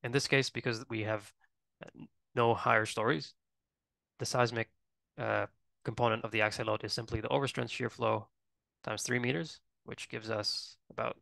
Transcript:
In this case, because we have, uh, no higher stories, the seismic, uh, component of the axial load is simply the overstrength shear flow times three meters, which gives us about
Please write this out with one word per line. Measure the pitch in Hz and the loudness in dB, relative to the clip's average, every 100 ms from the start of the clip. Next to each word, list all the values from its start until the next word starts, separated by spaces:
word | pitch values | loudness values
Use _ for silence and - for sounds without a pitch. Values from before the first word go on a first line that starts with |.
In | 123 | 2
this | 131 - | 0 4
case, | 139 131 | 2 2
because | 120 127 113 131 | -2 -2 -2 -4
we | 113 | -4
have, | 107 110 98 _ _ _ _ _ - | -2 -2 -6 _ _ _ _ _ -20
uh, | - - _ _ | -18 -20 _ _
no | 123 117 107 | 2 4 4
higher | - 113 110 | 6 4 4
stories, | - 110 151 143 - _ _ _ _ _ _ _ _ | 0 2 0 -2 -16 _ _ _ _ _ _ _ _
the | 110 | -4
seismic, | 131 120 113 113 _ _ _ _ - | 2 2 2 -4 _ _ _ _ -8
uh, | 110 107 101 _ _ _ | 0 0 0 _ _ _
component | - 113 120 110 | -8 2 2 2
of | 113 | 0
the | 110 | 2
axial | 107 107 110 | 2 2 -2
load | 107 | -2
is | 107 | -2
simply | - 113 113 | -4 -4 -4
the | 110 | 0
overstrength | 139 139 - 117 | 0 0 -2 -4
shear | - 120 | -2 -4
flow | - 113 110 104 _ _ _ _ _ | 0 0 0 -2 _ _ _ _ _
times | - 107 | -6 -4
three | - 123 | -2 0
meters, | 123 143 165 - _ _ | 2 0 -2 -10 _ _
which | - - - | -16 -14 -10
gives | 120 110 | -10 -4
us | 110 104 - - - _ | -2 -2 -6 -10 -18 _
about | - 113 - | -6 -4 -6